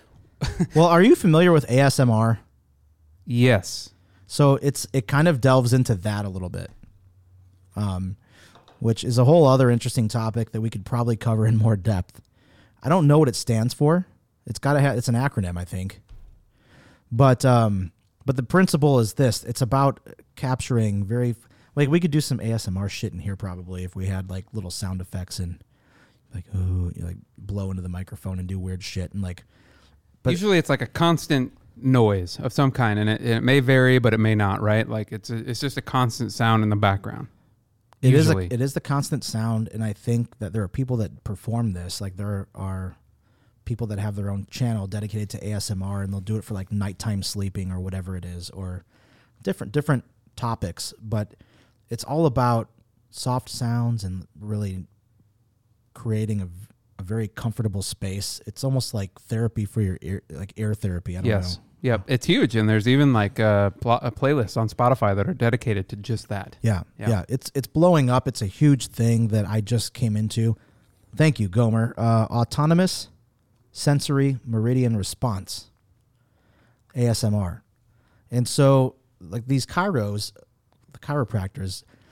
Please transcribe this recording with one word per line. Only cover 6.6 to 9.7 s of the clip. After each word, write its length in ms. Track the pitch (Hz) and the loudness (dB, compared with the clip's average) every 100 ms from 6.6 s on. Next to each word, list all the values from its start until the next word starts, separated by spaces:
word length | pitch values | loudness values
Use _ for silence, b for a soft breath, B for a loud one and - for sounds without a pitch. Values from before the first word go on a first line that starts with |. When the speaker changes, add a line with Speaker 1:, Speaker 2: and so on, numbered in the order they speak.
| - - - _ _ _ _ _ _ _ _ - | -12 -18 -20 _ _ _ _ _ _ _ _ -6
Speaker 2:
um, 400 | 104 92 95 101 b b b b b _ | -4 -4 -6 -10 b b b b b _
which 260 | 113 110 | -2 -2
is 120 | - 120 | 0 4
a 80 | |
whole 220 | 127 170 143 | 6 8 8
other 240 | 131 127 | 6 6